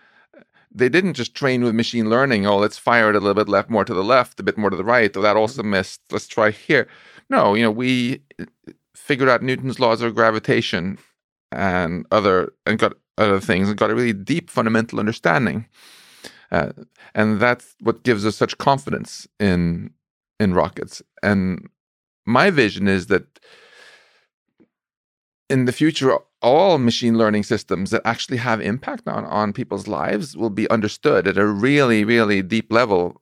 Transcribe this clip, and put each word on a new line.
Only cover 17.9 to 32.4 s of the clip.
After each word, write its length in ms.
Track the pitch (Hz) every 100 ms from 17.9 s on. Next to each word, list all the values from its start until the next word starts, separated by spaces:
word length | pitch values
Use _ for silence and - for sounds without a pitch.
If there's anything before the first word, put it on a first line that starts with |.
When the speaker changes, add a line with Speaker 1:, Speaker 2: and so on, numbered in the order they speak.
| 113
Speaker 1:
gives 220 | 123 107 107
us 100 | 104
such 220 | 117 -
confidence 680 | 143 139 - 62 - - - -
in, 500 | 101 87 85 85 - - _ _ _ -
in 160 | 104
rockets. 480 | 87 78 - - - - _
And 460 | 101 101 92 90 - _ _ _ _ _ -
my 240 | 123 185
vision 400 | 156 107 90 98
is 180 | 95 90
that 320 | 92 - _ _ - _ - - - _ _ _ _ _ _ _ _ _ _ _ _ _ _ -
in 140 | 135
the 80 | 123
future, 460 | - 156 156 131 87 - _
all 360 | 117 147 196 156
machine 400 | 120 - 120 113
learning 260 | 110 104
systems 480 | 101 107 - 90 95
that 100 | 110
actually 320 | 110 113 - 123
have 220 | 123 110
impact 480 | - 131 - 285 -
on, 160 | 104
on 300 | - 104 107
people's 340 | 101 117 101 98
lives 480 | 82 82 208 143 -
will 140 | 113
be 200 | 98 107
understood 560 | 113 104 - 151 110 90
at 120 | 95
a 100 | 104
really, 560 | 101 123 143 131 110
really 380 | 104 120 104 101